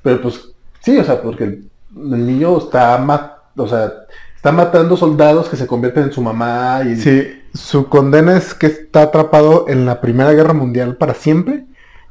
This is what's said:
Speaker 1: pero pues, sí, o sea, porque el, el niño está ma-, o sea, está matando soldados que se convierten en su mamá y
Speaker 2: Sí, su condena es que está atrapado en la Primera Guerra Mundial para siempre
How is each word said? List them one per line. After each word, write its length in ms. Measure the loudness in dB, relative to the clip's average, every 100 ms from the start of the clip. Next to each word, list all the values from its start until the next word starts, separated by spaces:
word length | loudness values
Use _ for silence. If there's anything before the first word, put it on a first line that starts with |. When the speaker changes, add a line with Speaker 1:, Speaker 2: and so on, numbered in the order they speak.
Speaker 1:
pero 200 | -2 -2
pues, 200 | -4 -8 -14 -20 -20 -8
sí, 160 | 0 0
o 60 |
sea, 180 | 2 -2
porque 220 | -4 -6
el, 260 | -8 -8 -16 _ -20 -14
el 300 | -6 -4 -2
niño 320 | 0 0 0
está 400 | -2 0 2 2
ma-, 380 | 0 -2 -4 -18 _ -8
o 100 | -4
sea, 240 | -2 -4 -8 -18 -20 -20 -6
está 160 | 0
matando 440 | 2 2 2 2 2
soldados 540 | 2 2 4 2 -2
que 80 | -6
se 100 | -6
convierten 360 | -4 -2 -2
en 80 | -2
su 80 | -4
mamá 600 | -4 -4 -4 -4 -4 -2 -2
y 100 | -2
Speaker 2:
Sí, 460 | 2 2 0 -8 -18
su 360 | -18 -4 -2 2
condena 480 | 2 4 4 4 2
es 160 | 0
que 140 | -2 -2
está 340 | -2 -2 2
atrapado 600 | 4 2 2 4 4 4 2
en 180 | -2 -2
la 140 | -2
Primera 320 | -2 0 2
Guerra 200 | 4 4
Mundial 420 | 2 -2 -2 -4 -4
para 160 | -4 -2
siempre 500 | 0 0 -2 -6 -10 -20 -20 -20 -20